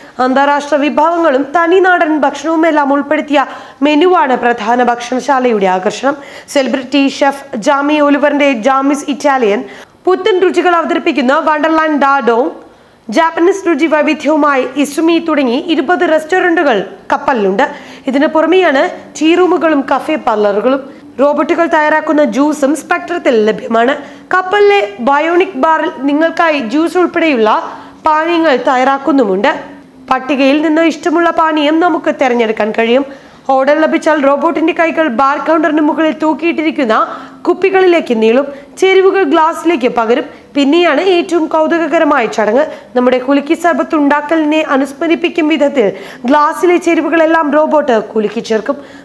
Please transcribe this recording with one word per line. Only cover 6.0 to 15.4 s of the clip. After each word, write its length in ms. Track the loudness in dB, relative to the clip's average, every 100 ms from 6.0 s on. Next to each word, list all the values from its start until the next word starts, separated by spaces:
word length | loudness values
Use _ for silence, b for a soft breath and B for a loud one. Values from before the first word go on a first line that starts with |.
| -4 -4 B B -4
സെലിബ്രിറ്റി 540 | -2 -2 -4 -2 0 0
ഷെഫ് 360 | 0 -2 -2 -8 -4
ജാമി 380 | 0 0 0
ഒലിവറിന്റെ 580 | 2 2 2 2 2 2
ജാമിസ് 520 | 2 0 0 0 -2 -4
ഇറ്റാലിയൻ, 560 | -2 0 2 0 -2 -6 B B _ -2
പുത്തൻ 340 | 0 0 2
രുചികൾ 360 | 2 2 0 0
അവതരിപ്പിക്കുന്ന 600 | 0 -2 -2 0 0 2
വണ്ടർലാൻഡ് 640 | 0 0 0 0 0 0
ഡാഡോങ്, 480 | 2 2 0 0 -2 -6 -18 b b b -4
ജാപ്പനീസ് 580 | 0 0 2 0 0 -2
രുചി 180 | 0 0
വൈവിധ്യവുമായി 840 | 0 0 -2 0 2 2 0 -2 -4
ഇസുമി 500 | -4 0 0 0 0
തുടങ്ങി 360 | 0